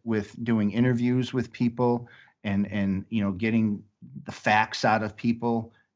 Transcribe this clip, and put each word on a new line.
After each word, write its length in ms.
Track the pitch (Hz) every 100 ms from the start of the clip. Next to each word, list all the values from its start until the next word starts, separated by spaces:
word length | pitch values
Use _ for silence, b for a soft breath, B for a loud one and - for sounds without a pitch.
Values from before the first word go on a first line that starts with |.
with 300 | 117 110 104 -
doing 280 | 117 113 101
interviews 600 | 110 123 120 123 127 120
with 180 | 127 113
people 560 | - 120 123 123 120 120 B B _
and, 220 | 104 98 101
and, 320 | 104 98 95 -
you 120 | 113
know, 100 | 98
getting 520 | 92 113 113 110 101 - _ 123 -
the 80 | -
facts 520 | - - 107 110 -
out 180 | 117 107
of 140 | 107 -
people 560 | 117 117 117 117 110 b b